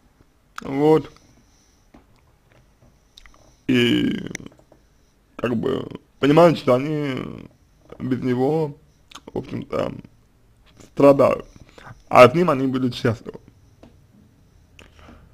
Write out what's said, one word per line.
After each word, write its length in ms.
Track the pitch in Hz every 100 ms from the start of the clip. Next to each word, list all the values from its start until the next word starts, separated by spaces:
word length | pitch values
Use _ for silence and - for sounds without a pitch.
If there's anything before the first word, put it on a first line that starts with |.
| _ _ _ _ _ -
вот, 500 | - 135 151 156 143 - _ _ _ _ _ _ _ - _ _ _ _ _ _ _ _ _ _ _ - - - _ _ -
и 640 | 127 120 120 117 - - - - - _ _ _ _ _ _ _ -
как 200 | 117 117
бы 340 | - - - - - _
понимают, 380 | 135 151 170 135
что 160 | - 123
они 720 | 143 151 147 127 - 62 - _ _ _ _ -
без 220 | 127 127
него, 560 | 127 123 131 156 151 143 _ _ _ - -
в 40 | -
общем-то, 560 | - 120 - - - - - _ _ _ _ _ _ _
страдают, 640 | - - 139 139 127 - - - - - - - _
а 220 | 120 123
с 40 |
ним 160 | 165 180
они 180 | 135 135
будут 280 | 127 127 -
счастливы. 440 | 123 110 - - - _ _ _ - _ _ _ _ _ _ _ _ _ - - - - -